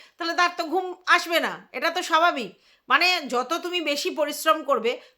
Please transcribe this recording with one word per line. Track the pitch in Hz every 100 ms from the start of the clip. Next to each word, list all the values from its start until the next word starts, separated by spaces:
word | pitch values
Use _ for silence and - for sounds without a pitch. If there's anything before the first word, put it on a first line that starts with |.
| - -
তাহলে | 339
তার | 339 349 349
তো |
ঘুম | 330 359 370 359 -
আসবে | 349 339 330
না, | 233 170 -
এটা | 220 311
তো | 349
স্বাভাবিক। | 330 320 339 294 196 - _ _ -
মানে | 269 359 359 277
যত | 240 254
তুমি | 339 349 359
বেশি | 302 285 359
পরিশ্রম | 277 294 294 320 311
করবে | 285 240 226 254 -